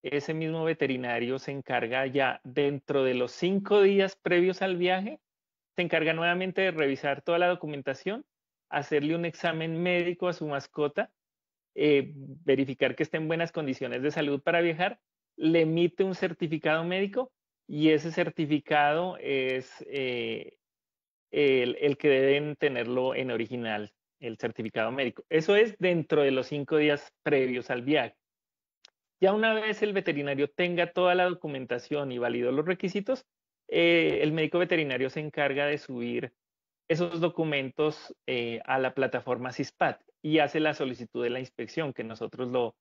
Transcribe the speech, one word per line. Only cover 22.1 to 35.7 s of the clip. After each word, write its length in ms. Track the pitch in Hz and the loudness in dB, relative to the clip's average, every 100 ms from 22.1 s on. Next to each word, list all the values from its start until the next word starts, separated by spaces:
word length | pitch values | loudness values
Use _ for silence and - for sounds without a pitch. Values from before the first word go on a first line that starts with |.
| 135 135 143 151 147 | 4 4 4 0 -2
tenerlo 580 | 147 123 117 127 131 135 | -2 0 -2 0 0 -2
en 160 | 131 | -4
original, 600 | 113 113 123 117 104 104 _ _ _ | -4 -4 -4 -4 -4 -6 _ _ _
el 180 | 123 110 | -12 -6
certificado 540 | 120 110 110 - 110 | -6 -6 -6 -2 -2
médico. 320 | 131 175 - - | -2 -4 -4 -2
Eso 260 | 160 160 202 | 0 4 4
es 200 | 226 202 | 4 2
dentro 420 | 180 170 147 151 | 0 2 2 4
de 80 | 139 | 4
los 180 | 131 123 | 2 -2
cinco 300 | 147 139 156 | -6 0 2
días 340 | 151 143 - _ | 4 2 -4 _
previos 480 | 156 143 127 123 - | 0 2 2 -2 -4
al 100 | 123 | -4
viaje. 340 | 123 151 117 _ _ _ _ _ _ _ _ _ _ _ | 0 0 0 _ _ _ _ _ _ _ _ _ _ _
Ya 140 | 185 | 2
una 200 | 214 220 | 4 2
vez 280 | 220 214 208 | 2 -2 -2
el 120 | 208 | 0
veterinario 540 | 196 185 143 143 135 143 | 0 -2 -2 -2 0 -2
tenga 460 | - 180 175 170 | 0 0 0 -2
toda 220 | 180 180 180 | 2 4 4
la 100 | 180 | 2
documentación 880 | 180 156 139 123 123 - 147 139 | 0 -6 -8 -6 -6 -4 -4 -4
y 80 | 123 | -2
validó 320 | 120 120 120 | -2 0 0
los 140 | 135 156 | 0 0
requisitos, 600 | 180 190 202 202 262 _ _ _ _ - | -2 -2 -2 -2 -6 _ _ _ _ -2
eh, 520 | - 170 170 156 143 | 4 6 6 4 2
el 100 | 151 | 0
médico 280 | 160 156 175 | 0 0 2
veterinario 500 | 180 170 147 127 131 | 2 0 0 -2 -2
se 120 | 160 | -4
encarga 440 | 156 156 143 139 | -6 -2 0 0
de 120 | 147 | 0